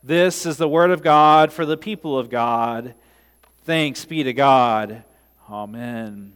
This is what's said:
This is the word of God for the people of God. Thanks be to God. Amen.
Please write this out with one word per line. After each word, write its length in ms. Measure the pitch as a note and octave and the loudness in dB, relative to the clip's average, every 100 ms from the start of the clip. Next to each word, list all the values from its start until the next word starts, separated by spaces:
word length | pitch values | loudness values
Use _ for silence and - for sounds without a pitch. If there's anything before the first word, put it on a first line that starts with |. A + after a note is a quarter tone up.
| C3 | -2
This 380 | E3+ F3+ F3 E3 | 0 0 0 -8
is 120 | C#3+ | -4
the 100 | D#3+ | 0
word 240 | D#3+ F3 | 2 2
of 100 | F3 | 2
God 500 | D#3 D3+ D3+ D#3 D#3 | 4 6 6 6 4
for 140 | - D#3 | 0 -4
the 120 | D#3 | -4
people 380 | G#3+ G#3 D#3 C3+ | -6 -10 -6 -6
of 140 | A#2 | -4
God. 640 | A#2+ A#2 A#2 A#2 A#2 B2 A#2+ _ _ _ _ _ _ | -4 -2 -2 -2 -6 -10 -18 _ _ _ _ _ _
Thanks 420 | - D#3+ D3+ B2+ - | -6 -2 -2 -6 -10
be 160 | D#3+ | -6
to 120 | C3 | -4
God. 720 | B2 C#3 C3 A#2+ A2 G#2+ A2 _ _ _ _ _ | 0 4 4 2 0 -4 -12 _ _ _ _ _
Amen. 840 | G#2 G#2 A2+ A#2+ A#2 A2+ G2+ G2+ | -14 -12 -12 -12 -12 -12 -14 -20